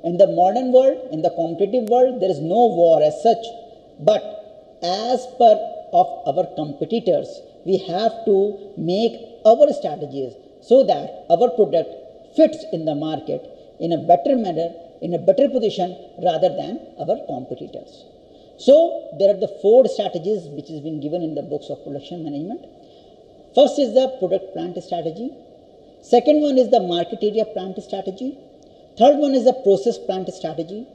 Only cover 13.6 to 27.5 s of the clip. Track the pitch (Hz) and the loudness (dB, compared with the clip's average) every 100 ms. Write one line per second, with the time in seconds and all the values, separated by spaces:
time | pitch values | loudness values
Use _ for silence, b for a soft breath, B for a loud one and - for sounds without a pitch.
13.6 | B _ 160 165 156 175 - 262 202 160 | B _ -4 -4 2 2 4 0 0 -4
14.6 | 170 - - - 165 175 - 190 277 254 | -6 -8 -20 -12 -6 -2 0 2 2 2
15.6 | 220 190 180 180 - - 180 160 185 - | -2 -4 -6 -8 -18 -4 -2 0 0 -2
16.6 | 143 247 - - 143 208 - - 131 - | -8 -10 -14 -12 -6 -6 -6 -12 -12 -14
17.6 | 151 - - - - _ _ b b - | -14 -16 -20 -20 -20 _ _ b b -4
18.6 | - 294 339 - - 151 196 202 156 - | 6 6 6 -2 -12 0 0 2 -4 -2
19.6 | 196 240 254 - 196 175 165 214 165 143 | 4 6 6 0 -6 -4 -4 -6 -6 -14
20.6 | 151 156 147 156 143 170 160 151 135 147 | -14 -12 -10 -8 -6 -6 -6 -8 -8 -10
21.6 | - 139 - 139 - 175 156 143 170 294 | -10 -14 -12 -14 -12 -12 -10 -10 -10 -12
22.6 | - - b b b b _ _ - - | -16 -20 b b b b _ _ -4 4
23.6 | 285 - 254 220 262 - 185 185 - 160 | 4 4 2 2 0 -2 -4 -4 -6 -10
24.6 | 175 180 - 175 160 170 247 - - - | -10 -10 -8 -8 -8 -8 -12 -14 -20 -20
25.6 | _ _ - - - 240 262 302 294 262 | _ _ -20 -20 2 4 6 2 4 2
26.6 | 226 233 185 175 170 208 208 208 214 | 4 2 2 -4 -4 -4 -2 -2 -4